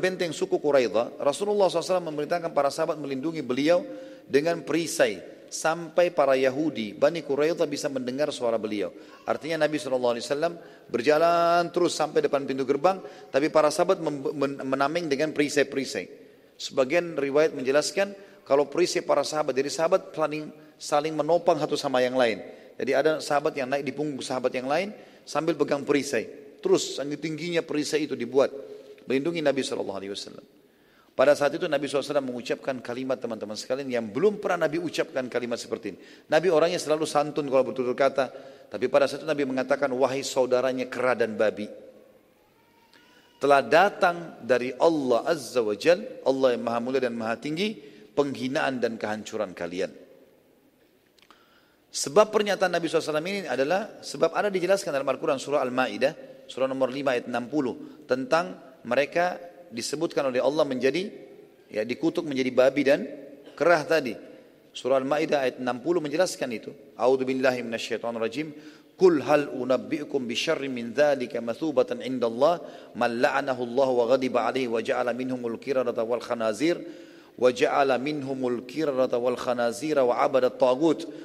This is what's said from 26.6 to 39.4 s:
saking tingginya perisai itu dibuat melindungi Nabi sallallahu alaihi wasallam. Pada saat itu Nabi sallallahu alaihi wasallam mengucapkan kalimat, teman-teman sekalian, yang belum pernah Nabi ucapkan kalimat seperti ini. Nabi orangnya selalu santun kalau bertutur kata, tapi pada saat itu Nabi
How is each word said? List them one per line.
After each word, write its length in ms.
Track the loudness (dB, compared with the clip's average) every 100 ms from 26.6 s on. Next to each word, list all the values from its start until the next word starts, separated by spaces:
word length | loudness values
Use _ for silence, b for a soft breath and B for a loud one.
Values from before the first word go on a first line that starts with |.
| 2 2 2 -6
saking 240 | -8 -6
tingginya 400 | -6 -6 -2 -2
perisai 480 | -2 -4 -2 -2 -2
itu 80 | -4
dibuat 320 | 0 2 2 0 -14 B B B -2
melindungi 360 | 0 0 0
Nabi 200 | 0 2
sallallahu 360 | -2 -4 -6 -6
alaihi 160 | -8
wasallam. 320 | -10 -10 -16 -20 _ b b b b b 2
Pada 160 | 4
saat 240 | 6 2 0
itu 80 | -2
Nabi 160 | -2 0
sallallahu 160 | -2
alaihi 80 | 0
wasallam 160 | -2 -2
mengucapkan 480 | -8 -6 -6 -4 -8
kalimat, 340 | -8 -8 -4 -4
teman-teman 320 | -4 -8 -8 -10
sekalian, 320 | -6 -4 -2
yang 180 | -4 -4
belum 320 | 2 2 2
pernah 240 | -2 0 0
Nabi 160 | -2
ucapkan 480 | -4 -4 -4 -4 -4
kalimat 240 | -4 -4 -6
seperti 400 | -6 -8 -8 -12
ini. 20 | B B B
Nabi 240 | 2 4
orangnya 240 | 4 2 0
selalu 320 | -2 -2 0
santun 400 | 0 0 -2 2
kalau 160 | 2
bertutur 320 | 2 0 -2 2
kata, 320 | 2 2 -4 B B B B
tapi 240 | -4 2
pada 160 | 4 2
saat 160 | -2
itu 60 | -6
Nabi 180 | -2